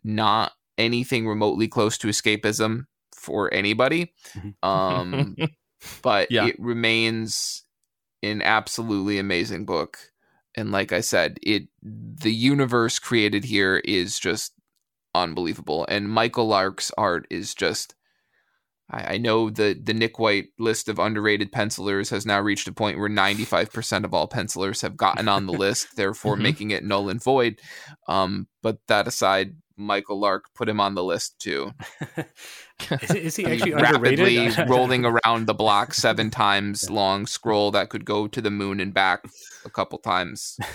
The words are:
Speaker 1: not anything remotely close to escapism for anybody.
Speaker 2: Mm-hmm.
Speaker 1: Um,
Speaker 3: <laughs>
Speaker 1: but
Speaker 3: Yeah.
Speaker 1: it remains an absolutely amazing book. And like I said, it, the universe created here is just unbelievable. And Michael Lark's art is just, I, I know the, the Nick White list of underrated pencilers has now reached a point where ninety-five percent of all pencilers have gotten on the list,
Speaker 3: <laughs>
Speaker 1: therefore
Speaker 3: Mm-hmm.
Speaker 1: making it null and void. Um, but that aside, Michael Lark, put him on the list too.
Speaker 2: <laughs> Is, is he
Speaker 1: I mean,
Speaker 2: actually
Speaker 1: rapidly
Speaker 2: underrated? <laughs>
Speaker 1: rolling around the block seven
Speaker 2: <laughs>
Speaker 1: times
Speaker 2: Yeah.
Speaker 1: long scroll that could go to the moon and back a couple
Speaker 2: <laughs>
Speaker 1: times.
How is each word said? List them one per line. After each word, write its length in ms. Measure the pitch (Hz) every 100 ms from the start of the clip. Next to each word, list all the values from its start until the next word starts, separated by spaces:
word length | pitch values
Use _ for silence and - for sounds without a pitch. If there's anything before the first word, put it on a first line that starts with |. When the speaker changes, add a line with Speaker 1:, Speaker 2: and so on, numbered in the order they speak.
Speaker 1:
not 500 | 110 107 107 110 - - _ -
anything 500 | 117 120 117 123 110
remotely 400 | 107 104 78 113
close 300 | 120 107 -
to 80 | 107
escapism 800 | - 110 107 107 107 110 113 - _ _ -
for 380 | - 104 98
anybody. 580 | 95 101 110 131 165 170 _ - 104
Speaker 2:
Mm-hmm. 320 | 101 - 92
Speaker 1:
Um, 680 | 95 95 92 90 120 107 - 156 _ _
Speaker 3:
<laughs> 320 | _ - -
Speaker 1:
but 300 | 127 101 -
Speaker 3:
Yeah. 160 | 117 110
Speaker 1:
it 80 | -
remains 1040 | 117 117 117 113 113 113 110 - - - _ _ _ _ _ -
an 200 | 104 104
absolutely 800 | 95 110 - - 113 101 98 101
amazing 460 | 98 87 85 92 104
book. 340 | 82 73 - - _ _ _ _ -
And 160 | 107
like 200 | 98 95
I 100 | 90
said, 360 | - 92 80 -
it, 240 | 98 104 - _
the 500 | 107 110 110 107 110
universe 680 | 113 127 143 127 120 113 -
created 440 | - 117 104 101 117
here 320 | 104 95 92 -
is 340 | 95 95 -
just 340 | 92 107 - _ _ _ _ _ _
unbelievable. 720 | 87 87 80 85 - - 78 -
And 200 | 104 101
Michael 380 | 110 117 123 110
Lark's 440 | 101 95 95 - -
art 300 | 101 85 -
is 240 | 87 101
just, 420 | - 85 107 - - _ _ _ _ _ _ _ _ -
I, 240 | - -
I 40 | 98
know 320 | 117 110 110
the, 300 | 110 104 -
the 120 | 110
Nick 260 | 110 113 -
White 280 | 110 101 - -
list 320 | 113 107 -
of 100 | 101
underrated 520 | 104 107 107 104 98
pencilers 580 | 123 104 - 98 98 104
has 160 | 98 110
now 140 | 101
reached 260 | 104 101 95
a 40 |
point 240 | 95 107 78
where 100 | 104
ninety-five 640 | 104 95 104 - 87 104
percent 340 | 113 - 95 92
of 80 |
all 140 | 87 -
pencilers 540 | - 90 - 98 -
have 160 | - -
gotten 300 | 101 - 107
on 180 | 98 95
the 80 |
list, 340 | 87 98 113 -
Speaker 3:
<laughs> 40 | -
Speaker 1:
therefore 380 | 98 107 107
Speaker 3:
Mm-hmm. 100 | 104
Speaker 1:
making 280 | 110 - 107
it 120 | 98
null 260 | 101 98 101
and 120 | 110
void. 380 | 127 135 120 104 - - - 147 -
Um, 400 | 95 92 98 98 _
but 160 | 113 104 -
that 200 | 107 113
aside, 480 | - 98 95 95 156 _ -
Michael 440 | 104 101 101 101
Lark, 260 | 101 95 _
put 160 | - 110
him 100 | 107
on 140 | 101
the 100 | 95
list 360 | 92 98 - -
too. 320 | 104 69 69 - - - 147 -
Speaker 2:
<laughs> 80 | - _ - - - - - 135
Is, 140 | - 180
is 200 | 160 -
he 80 | 170
Speaker 1:
I 40 |
mean, 40 | 117
Speaker 2:
actually 180 | -
Speaker 1:
rapidly 640 | 151 120 - 120 143 151 120
Speaker 2:
underrated? 320 | 117 110 123
<laughs> 0 |
Speaker 1:
rolling 360 | 127 127 127 120
around 400 | 117 113 117 110
the 60 |
block 400 | 104 107 101 -
seven 360 | - 117 107 107
Speaker 2:
<laughs> 20 |
Speaker 1:
times 540 | 117 101 98 101 101 -
Speaker 2:
Yeah. 60 | 104
Speaker 1:
long 300 | 95 98 107
scroll 440 | - 113 104 104
that 180 | 104 -
could 140 | 104 95
go 220 | 104 104
to 140 | 127
the 100 | 107
moon 280 | 101 98 98
and 140 | 101
back 300 | 98 95 90 - - - - -
a 40 |
couple 300 | - 98 -
Speaker 2:
<laughs> 0 |
Speaker 1:
times. 580 | 113 90 87 - - - -